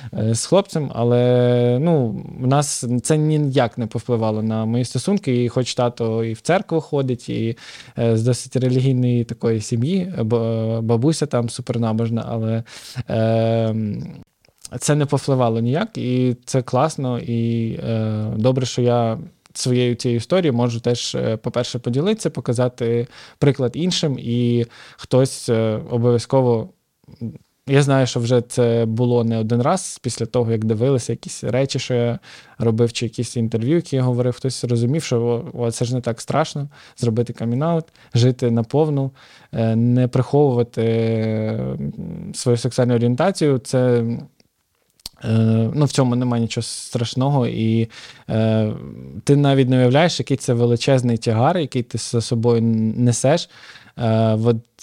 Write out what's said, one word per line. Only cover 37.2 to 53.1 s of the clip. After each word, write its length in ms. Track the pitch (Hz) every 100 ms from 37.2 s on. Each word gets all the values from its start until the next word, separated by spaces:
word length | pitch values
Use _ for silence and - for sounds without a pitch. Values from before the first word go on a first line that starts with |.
| 117
камінг-аут, 520 | - 113 123 160 165 160 _ -
жити 360 | 120 123 123 123
наповну, 600 | 117 117 139 156 139 135 - - - -
е, 240 | - 113 113
не 320 | 120 123 127
приховувати, 760 | 127 123 143 147 120 117 -
е, 960 | 113 113 113 113 110 110 110 113 127 139 139 - 87 85 85
свою 220 | - 123 120
сексуальну 360 | 123 - 123
орієнтацію. 640 | 120 120 123 180 196 151 131
Це, 460 | - 131 127 120 117 120 143 _ _ _ _ _ _ _ - -
е, 460 | 113 113 113 110 113
ну, 100 | 147
в 80 | 143
цьому 240 | - 127 123
немає 260 | 123 120
нічого 200 | 113 127
страшного, 840 | - - - 123 117 - 135 143 117
і, 420 | 113 113 113 113 - - - -
е, 420 | 110 113 110 107 - 69 55 65 73
ти 120 | - 143
навіть 320 | 143 135 127
не 80 | 127
уявляєш, 400 | 123 139 170 -
який 180 | - 135
це 180 | -
величезний 640 | 120 120 120 - 131 120 117
тягар, 400 | - 110 135 185
який 240 | 147 127
ти 160 | 117 117
за 220 | - 120
собою 380 | - 117 117 117
н-, 360 | 113 110 110 120
несеш, 540 | 120